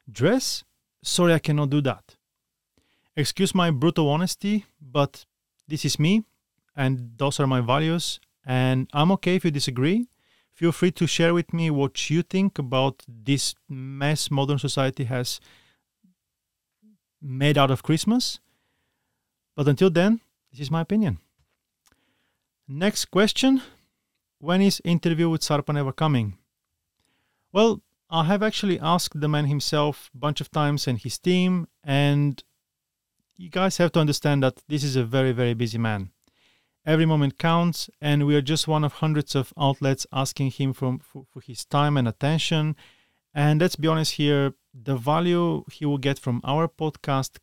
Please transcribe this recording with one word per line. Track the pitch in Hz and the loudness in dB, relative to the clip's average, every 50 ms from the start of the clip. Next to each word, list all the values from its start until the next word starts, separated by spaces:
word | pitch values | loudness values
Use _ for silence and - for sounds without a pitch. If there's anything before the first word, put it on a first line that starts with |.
| _ - 107 | _ -18 -6
dress? | 107 123 175 240 262 - - - - - _ _ _ _ _ _ _ - | 0 2 2 2 2 0 -4 -8 -8 -12 _ _ _ _ _ _ _ -8
Sorry, | - - - 175 175 165 | -4 0 2 4 4 4
I | 156 | 2
cannot | - - 147 147 147 135 | 2 0 0 0 0 0
do | 139 147 | 0 0
that. | 139 131 117 - _ _ - _ _ _ _ _ _ _ _ _ _ _ _ _ _ _ _ _ _ _ - | 0 0 -4 -4 _ _ -20 _ _ _ _ _ _ _ _ _ _ _ _ _ _ _ _ _ _ _ -4
Excuse | 156 143 - - - 190 185 - | -4 -4 -4 0 -2 -2 0 2
my | 185 175 170 | 2 2 2
brutal | 156 123 143 170 - 170 156 143 | 2 2 2 0 2 2 0 2
honesty, | 143 160 180 175 - - - 202 208 214 - _ _ _ | 2 0 0 -2 -4 -4 -4 -2 -2 -2 -2 _ _ _
but | 151 131 123 147 143 139 _ - - _ _ _ _ _ _ _ _ | -20 -6 -2 0 0 0 _ -12 -20 _ _ _ _ _ _ _ _
this | - 156 151 - | -10 -8 -4 -4
is | 143 - - | -4 -2 0
me, | 147 165 202 226 214 _ _ _ _ _ _ _ _ _ _ | 2 2 2 2 0 _ _ _ _ _ _ _ _ _ _
and | 143 135 131 135 127 120 117 117 | -2 -2 -2 -2 -2 -6 -10 -8
those | 110 143 139 - - | -4 -4 -2 0 0
are | 139 | 0
my | 131 131 127 120 | 2 2 0 0
values, | 113 131 143 156 160 165 175 - - - - _ _ _ _ _ | 0 0 0 0 0 -2 -2 -4 -6 -8 -10 _ _ _ _ _
and | 139 127 127 127 127 131 127 131 - - | -4 -2 0 2 2 0 0 -2 -4 0
I'm | 147 151 175 196 | 2 2 2 2
okay | 185 - 180 180 | 2 0 0 -2
if | 185 - | 0 0
you | 175 | 0
disagree. | 143 143 - - 123 120 131 156 190 233 240 - _ _ _ _ _ _ _ _ _ | -2 -2 -4 -4 -2 -2 0 0 2 0 -2 -4 _ _ _ _ _ _ _ _ _
Feel | - 165 170 156 | -2 0 0 0
free | - 180 185 | 2 0 0
to | - - 180 | 0 0 -2
share | 151 - - 165 170 170 | -2 0 2 2 2 2
with | 175 165 - - | 2 0 -2 -4
me | 165 165 160 | -2 0 0
what | 147 139 139 135 - - - - | 0 0 0 -2 -2 -4 -4 -2
you | 147 170 | 0 -2
think | 170 - - 190 196 196 - - | -2 0 0 0 0 0 0 -4
about | 143 123 135 131 135 135 131 _ - - | -6 -2 0 2 2 2 -2 _ -16 -20
this | 117 113 107 135 143 131 - - - _ _ | -20 -12 -2 -2 0 0 0 -4 -6 _ _
mess | - 139 131 131 135 135 135 139 147 156 143 - - | -14 -12 -12 -12 -12 -8 -4 -2 -2 -2 -2 -2 -2
modern | 147 139 139 135 147 131 | 0 0 0 0 0 -2
society | - 135 - 143 135 135 135 - 135 | -2 -4 -2 -2 -2 -2 -2 -4 -6
has | 113 131 123 123 - - - _ - - _ _ _ _ _ _ _ _ _ _ 185 _ _ _ _ _ _ _ _ _ _ _ _ _ _ _ 220 214 _ _ _ _ _ 151 | -4 -4 -4 -4 -6 -8 -10 _ -20 -20 _ _ _ _ _ _ _ _ _ _ _ _ _ _ _ _ _ _ _ _ _ _ _ _ _ _ _ _ _ _ _ _ _ -14
made | 139 127 131 139 147 147 | -12 -6 0 2 2 4
out | 143 139 135 | 4 4 4
of | 131 - - | 2 -2 0
Christmas. | - 156 156 - 208 226 254 - - - - _ _ _ _ _ _ _ _ _ _ _ _ _ _ _ _ _ _ _ _ _ _ _ | -2 -2 0 2 0 0 0 0 -2 -8 -10 _ _ _ _ _ _ _ _ _ _ _ _ _ _ _ _ _ _ _ _ _ _ _
But | - 139 143 | -2 0 2
until | 143 - 185 190 | 2 4 4 4
then, | 160 170 180 208 226 226 _ _ _ _ _ _ _ | 4 4 4 4 2 0 _ _ _ _ _ _ _
this | 123 147 | -12 -8
is | 131 | -4
my | 160 165 | -4 -4
opinion. | 165 - 202 220 214 151 92 80 _ _ _ _ _ _ _ _ _ _ _ _ _ _ _ _ _ _ _ _ _ _ _ _ _ _ _ _ _ | -2 -2 0 0 0 0 -2 -4 _ _ _ _ _ _ _ _ _ _ _ _ _ _ _ _ _ _ _ _ _ _ _ _ _ _ _ _ _
Next | - 135 147 185 208 - - - | -14 -8 -2 -2 -2 -2 -2 -6
question. | - - 180 214 208 - - - 262 269 262 - - - _ _ _ _ _ _ _ _ _ _ _ _ _ | -2 2 2 2 2 2 2 2 4 4 2 0 -4 -20 _ _ _ _ _ _ _ _ _ _ _ _ _
When | 143 156 175 190 196 | -4 0 2 4 4
is | 202 190 - - | 4 2 2 -2
interview | 165 175 160 - 175 165 156 170 165 | 0 0 0 2 0 0 2 2 0
with | 160 156 - | 0 0 -2
Sarpaneva | - 156 143 - - 151 143 139 135 - | 0 -2 -2 -2 -2 -2 -2 -2 -4 -4
coming? | - 160 156 143 123 110 104 92 - _ _ _ _ _ _ _ _ _ _ _ _ _ _ _ _ _ _ _ _ _ _ - | -2 0 2 2 2 0 -2 -6 -12 _ _ _ _ _ _ _ _ _ _ _ _ _ _ _ _ _ _ _ _ _ _ 2
Well, | 190 220 233 208 - _ _ _ _ _ - | 4 4 4 2 0 _ _ _ _ _ -4
I | 165 165 160 | 0 0 2
have | 156 202 202 214 | 2 2 0 0
actually | 220 - - - 196 175 - | -2 -2 -2 -2 -2 -2 0
asked | 143 160 175 175 - - - 151 | 0 2 2 2 0 -2 -6 -4
the | 147 147 | -2 0
man | 151 147 151 | 0 0 0
himself | 139 147 143 - - - 151 147 151 143 - - - _ | 0 -2 -2 -2 -2 0 0 0 0 -2 -6 -12 -20 _
a | |
bunch | 127 135 151 143 - | -6 -4 -4 -4 -4
of | 151 - | -8 -6
times | - 156 147 147 147 143 - 143 | -2 -2 0 0 0 -2 -2 -2
and | 127 107 | -4 -4
his | - 127 - - | -6 -8 -10 -6
team, | - 180 180 180 180 185 185 175 160 - _ _ - | -2 0 2 2 2 2 0 -2 -4 -8 _ _ -6
and | 151 139 139 143 143 143 143 147 147 131 - - _ _ _ _ _ _ _ _ _ _ _ _ _ _ _ _ _ _ | -2 0 2 2 2 2 2 0 0 -2 -6 -12 _ _ _ _ _ _ _ _ _ _ _ _ _ _ _ _ _ _
you | _ 180 170 | _ -18 -8
guys | - 185 190 190 - | -4 0 0 0 2
have | - 175 165 - | 2 0 2 2
to | 170 | 2
understand | 156 147 143 - - 147 143 139 135 | 2 2 0 0 0 0 2 2 2
that | 131 - - _ | 0 0 -2 _
this | - 147 147 139 | -6 -4 -2 -2
is | 143 131 | 0 0
a | 131 120 | 0 -2
very, | 113 120 135 131 131 120 | 0 0 0 2 2 2
very | 117 127 120 117 | 0 0 0 0
busy | 113 123 113 110 | -2 -4 -4 -2
man. | 117 117 110 107 101 95 90 _ _ _ _ _ _ _ _ _ _ _ _ _ _ - | -2 -2 -2 -2 -4 -6 -10 _ _ _ _ _ _ _ _ _ _ _ _ _ _ -2
Every | 156 156 160 165 | 0 2 4 4
moment | 160 160 151 143 135 - | 4 4 2 2 0 0
counts, | - - 165 165 170 170 175 160 - - - - - | -2 0 2 2 2 2 0 0 -4 -8 -12 -14 -8
and | - 147 143 147 143 | -2 0 0 2 2
we | 143 147 | 4 2
are | 147 | 2
just | 135 131 160 151 - | 2 0 -2 -2 0
one | 156 156 151 151 | 0 0 0 0
of | 139 - | -2 -2
hundreds | - 160 156 151 151 143 - - | -2 -2 0 0 0 -2 -2 -2
of | 139 127 - - - | -2 -2 -4 -4 -2
outlets | 147 139 139 - 147 135 135 - - - | 0 0 0 0 0 -2 -2 -2 -4 -8
asking | - 131 135 - - - 139 131 - | -4 -4 -4 -4 -2 -4 -4 -4 -2
him | - 143 135 123 | -2 -4 -4 -2
from, | - 139 127 127 131 | -2 -4 -4 -4 -4
for, | - _ - 139 131 _ | -8 _ -20 -20 -20 _
for | _ 135 - | _ -20 -20
his | - 120 - - | -18 -16 -16 -12
time | - - 143 147 147 147 139 | -4 0 0 2 2 2 0
and | 123 113 | 0 -2
attention. | - - - 143 160 156 - - - 156 156 156 151 _ - - _ _ _ _ _ _ _ _ - | -2 -2 -2 -2 -2 -2 -2 -2 -2 -2 -2 -2 -4 _ -12 -20 _ _ _ _ _ _ _ _ -4
And | 147 143 151 151 151 | 0 2 2 2 4
let's | 175 180 - | 2 0 -2
be | - 147 160 | -2 0 0
honest | 160 160 156 - - | 0 0 0 -4 -2
here, | - 147 143 147 143 139 139 - _ _ _ _ | -2 0 0 2 2 0 -2 -4 _ _ _ _
the | 131 110 139 139 | -16 -6 -4 -4
value | 123 117 143 151 165 175 175 175 175 175 170 160 147 - - | -4 0 0 0 0 2 0 0 0 0 -2 -2 -4 -6 -10
he | - - 156 | -14 -6 -4
will | 147 143 135 | -2 -2 -2
get | 131 143 139 - | -2 -2 -4 -2
from | - 131 120 120 - | -4 -4 -4 -4 -2
our | 131 139 156 165 165 | -2 -2 0 -2 -2
podcast | _ - 160 156 - - - - 139 135 131 - _ - | _ -6 -6 -6 -6 -6 -6 -2 -2 -2 -2 -4 _ -16